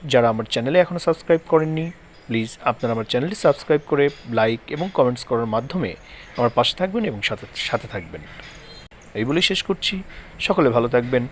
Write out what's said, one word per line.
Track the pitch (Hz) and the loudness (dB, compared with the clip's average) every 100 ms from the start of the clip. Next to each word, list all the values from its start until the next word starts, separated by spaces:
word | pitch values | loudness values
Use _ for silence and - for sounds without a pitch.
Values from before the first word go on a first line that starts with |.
| 151 | 4
যারা | 127 117 | 4 4
আমার | 110 113 | 0 -4
চ্যানেলে | 120 120 175 | -4 2 2
এখনও | 175 175 - | 2 0 -2
সাবস্ক্রাইব | 160 - 165 - | -2 2 2 4
করেননি, | 160 156 160 165 - - - - | 2 2 -2 -6 -10 -20 -20 -4
প্লিজ | 113 110 - - | -4 -4 -4 -4
আপনারা | 117 120 113 | -2 -2 -2
আমার | 110 | -2
চ্যানেলটি | 123 156 214 170 | -2 -2 2 2
সাবস্ক্রাইব | 139 - 151 - | 2 0 0 2
করে | 143 143 - 120 110 | 2 2 0 -4 2
লাইক | 110 117 - 147 | 2 0 -6 -6
এবং | 185 160 | -4 2
কমেন্টস | 127 123 - | 2 2 -2
করার | 117 113 110 | -2 0 -2
মাধ্যমে | 127 185 110 82 - - - - | -2 -4 -4 -6 -18 -20 -14 0
আমার | 120 120 | 2 2
পাশে | 117 - | 0 0
থাকবেন | 190 214 208 | -2 -2 -4
এবং | 107 - | -4 -6
সাথে, | 107 - - - | -6 -10 -10 -4
সাথে | 110 - | -4 -6
থাকবেন। | 101 82 80 76 - - - - - - - - 104 | -12 -10 -16 -16 -18 -18 -20 -20 -20 -20 -20 -10 -4
এই | 117 | 0
বলেই | 160 185 | 0 0
শেষ | 190 - | -2 -2
করছি। | 190 - 190 - - - - - | -4 -2 -6 -10 -16 -18 -8 0
সকলে | 185 139 | 4 6
ভালো | 117 120 123 | 4 4 2
থাকবেন | 120 127 123 | 2 0 0